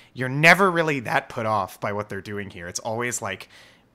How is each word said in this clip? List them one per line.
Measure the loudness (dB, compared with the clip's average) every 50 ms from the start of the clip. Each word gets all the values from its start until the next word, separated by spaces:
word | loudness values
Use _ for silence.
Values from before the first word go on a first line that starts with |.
| -20 _ -10
you're | -6 -6 -4
never | 0 6 8 8 8 8 6 4
really | 4 2 2 0 0 -2
that | -2 -2 -2 -2 -2 -2
put | -6 -4 -2
off | 0 0 0 0 -2 -6 -8
by | -8 -6
what | -6 -6 -6 -8
they're | -8 -10
doing | -10 -8 -8 -10 -10 -10
here. | -12 -14 -12 -10
It's | -10 -8
always | -6 -6 -4 -4 -4 -4 -4 -6
like, | -6 -6 -8 -8 -12 -16 -20 -20 -20 -20 -20 _ _ _